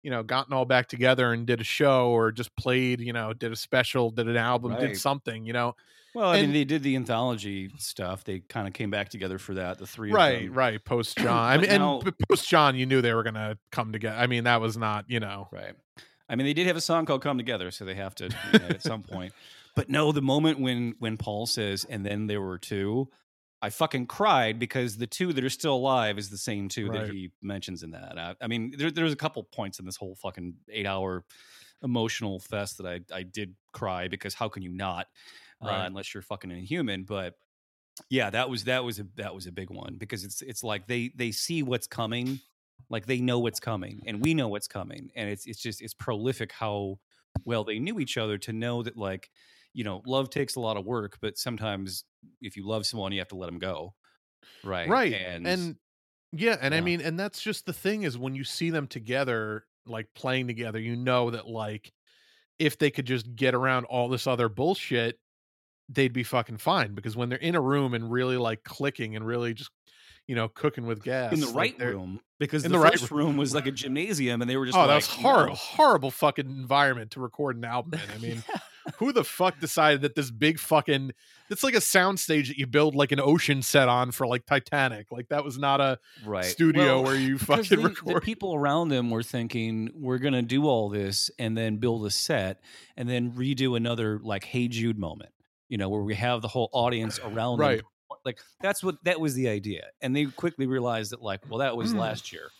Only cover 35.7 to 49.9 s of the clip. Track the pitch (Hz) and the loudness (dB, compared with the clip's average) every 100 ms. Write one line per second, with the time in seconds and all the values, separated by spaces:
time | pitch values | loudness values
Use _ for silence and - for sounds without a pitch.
35.7 | 95 92 98 98 104 - 101 90 87 92 | -4 -4 -8 -12 -14 -12 -12 -10 -12 -8
36.7 | 175 131 95 95 101 90 _ _ _ _ | -4 -4 -4 -6 -8 -8 _ _ _ _
37.7 | _ _ - _ 131 107 110 131 123 107 | _ _ -20 _ -2 0 -2 -2 -4 -2
38.7 | 127 123 104 101 104 101 92 90 87 92 | -2 -2 -8 -12 -10 -12 -10 -12 -12 -12
39.7 | 95 - 95 107 107 98 - 131 113 117 | -12 -14 -12 -10 -10 -10 -12 -10 -8 -4
40.7 | 104 98 123 120 131 120 104 - 165 135 | -4 -4 -4 -4 -4 -6 -4 -4 -2 -2
41.7 | 120 - - 113 120 127 135 _ _ _ | -2 -4 -6 -4 -4 -4 -6 _ _ _
42.7 | _ - 113 104 127 127 123 117 - - | _ -10 -8 -2 0 2 2 0 -4 -6
43.7 | 107 92 104 113 104 143 165 117 101 - | -6 -6 -12 -10 -2 0 0 0 -4 -6
44.7 | 104 85 - 85 - 104 101 - 110 117 | -10 -10 -14 -14 -10 -8 -8 -10 -10 -10
45.7 | 104 110 - - 107 120 131 110 - 110 | -10 -14 -10 -6 -2 -2 -4 -8 -6 -6
46.7 | 104 98 98 _ _ _ - - 117 104 | -4 -6 -10 _ _ _ -10 -4 -4 -2
47.7 | 107 156 220 127 - 110 104 - 110 120 | -4 -4 -4 -4 -2 -2 -4 -6 -6 -4
48.7 | 120 117 117 98 95 - _ _ _ _ | -4 -6 -8 -6 -6 -12 _ _ _ _
49.7 | - 107 | -8 -8